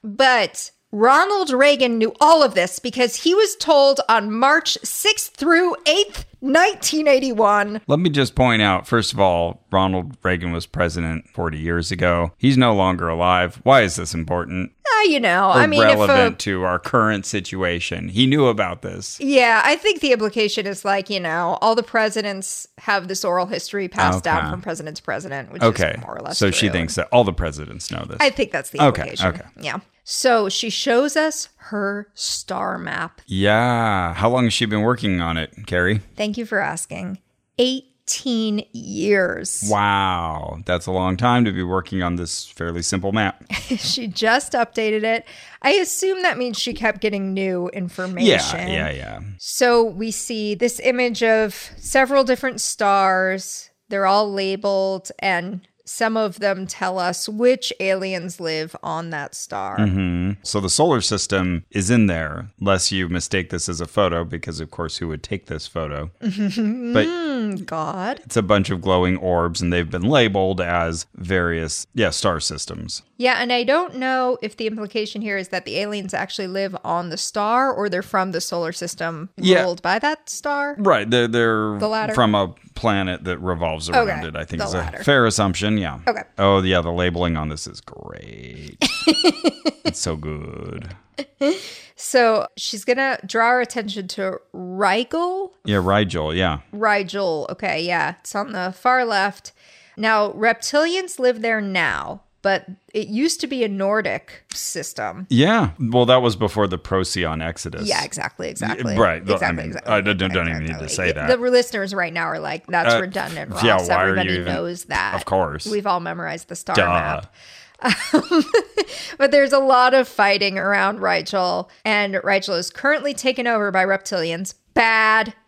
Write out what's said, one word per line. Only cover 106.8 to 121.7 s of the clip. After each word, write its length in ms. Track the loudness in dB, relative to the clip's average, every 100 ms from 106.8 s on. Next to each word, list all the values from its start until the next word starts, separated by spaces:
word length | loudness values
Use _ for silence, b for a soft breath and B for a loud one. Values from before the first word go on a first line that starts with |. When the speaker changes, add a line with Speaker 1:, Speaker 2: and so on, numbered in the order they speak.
| -2 -2 -2 -2 -4 -4
Speaker 2:
Exodus. 480 | -6 -8 -10 -8 -2
Speaker 1:
Yeah, 140 | -2
exactly, 440 | -4 -8 -10 _ -10
exactly. 480 | -6 -6 -4 -4 2
Speaker 2:
Right. 280 | 2 2
The, 100 | -2
Speaker 1:
Exactly, 120 | -2 0
Speaker 2:
I 60 | -4
mean, 40 | -6
Speaker 1:
exactly. 240 | -10 -2
Speaker 2:
I 80 | 0
don't, 160 | 2 0
don't 140 | 0
even 140 | 0 -2 -4
need 40 | -6 -8
to 60 |
Speaker 1:
Exactly. 40 | -8
Speaker 2:
say 240 | -2 -2
that. 160 | -2 0
Speaker 1:
The 80 | 0
listeners 580 | 2 2 2 -4 -4
right 180 | -4 -4
now 120 | -4
are 160 | -4 -4
like, 260 | -6 -8 -4
"That's 280 | 0 2
Speaker 2:
Uh, 60 | 2
Speaker 1:
redundant, 500 | 0 -6 -8 -8 -10 0
Speaker 2:
yeah, 100 | 4
Speaker 1:
Ross. 140 | 4 4
Speaker 2:
why 60 | 2
are 40 | 2
Speaker 1:
Everybody 240 | 2 0
Speaker 2:
you 80 | -2
even 120 | -2
Speaker 1:
knows 320 | -4 -6 -8 -4
that." 280 | -2 -2
Speaker 2:
Of 100 | -2 -2
course. 400 | 0 0 -4 -6
Speaker 1:
We've 200 | -4 -2
all 140 | -2
memorized 480 | -4 -8 -8 -10 -12
the 80 | -14
star 180 | -2
Speaker 2:
Duh. 120 | 0 2
Speaker 1:
map. 440 | 2 0 -6 -10 B B B B B
<laughs> 760 | -2 -2 0 0 2 0 4 2 0 -4 -4 B B B
But 120 | 4
there's 220 | 4 6
a 60 | 4
lot 360 | 6 6 6
of 140 | 4 2
fighting 500 | 2 2 4 0 -2
around 420 | 0 2 0 0
Rigel, 720 | 0 0 0 -2 0 -2 -6